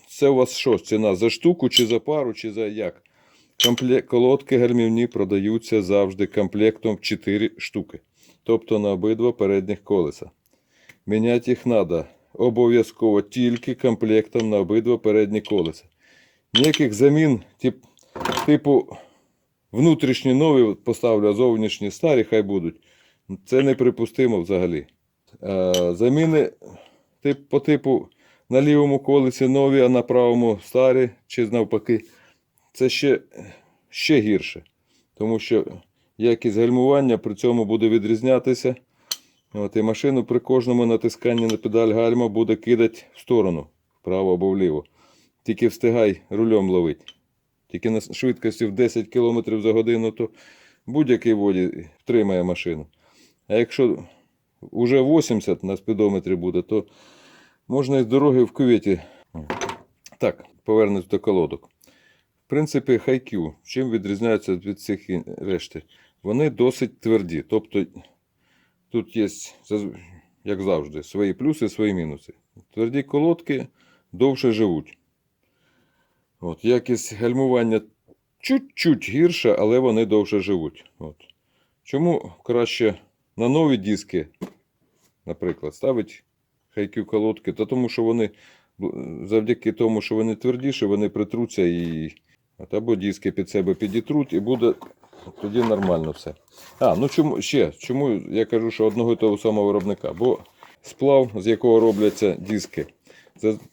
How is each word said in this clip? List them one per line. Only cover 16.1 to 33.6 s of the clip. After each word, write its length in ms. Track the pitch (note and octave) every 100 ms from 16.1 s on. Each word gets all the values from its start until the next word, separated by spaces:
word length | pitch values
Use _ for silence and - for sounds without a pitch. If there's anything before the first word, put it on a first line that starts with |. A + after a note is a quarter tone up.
| _ _ _ _
Ніяких 400 | A2+ D3 D3 C#3
замін, 480 | G#2 C#3 D3+ D#3 A#2 - _
тип-, 260 | C3 - _ _ _ - - - -
типу, 500 | D3 C#3+ C3+ - - - _ _ _ _ _ _
внутрішні 640 | G#2 D#3+ D3+ C3 B2 C3
нові 400 | B2+ D#3 C#3 A2+
поставлю, 540 | F#2+ - A2 A#2+ A2 G#2
а 40 |
зовнішні 580 | G#2 B2 A2+ G#2+ - G2+
старі 340 | - E3 C3+
хай 180 | G#2+ A2
будуть. 380 | G2+ G2 E2 - _ _ _ _ - F#2+ -
Це 160 | C3
неприпустимо 800 | C3+ C3+ B2 B2 A2+ - B2+ G#2
взагалі. 460 | F2 F#2 F2+ D#2 - _ _ _ _ _
Е, 300 | F#2+ F#2+ F#2 F2+ F2
заміни 580 | F2 A#2+ D3 D#3+ D#3 A2+ - - F#2+ - _ _ _
тип-, 260 | C#3+ C#3 -
по 120 | C#3+
типу 480 | C#3+ D3 C3+ B2+ - _ _ _ _
на 120 | B2+
лівому 360 | D3 D3 C#3+ C#3
колесі 500 | C#3 C#3 C3 - C3
нові, 320 | C3+ C#3 C3+
а 80 | B2
на 140 | B2+
правому 560 | A#2 B2 A#2+ A#2+ A#2 G2+
старі, 460 | - B2+ C3 B2+ B2 - _
чи 200 | - A2+
навпаки, 580 | A#2 G#2+ G#2+ - A2+ - _ _ _ _ _ _
це 160 | - B2+
ще, 320 | - C#3+ B2 - - - -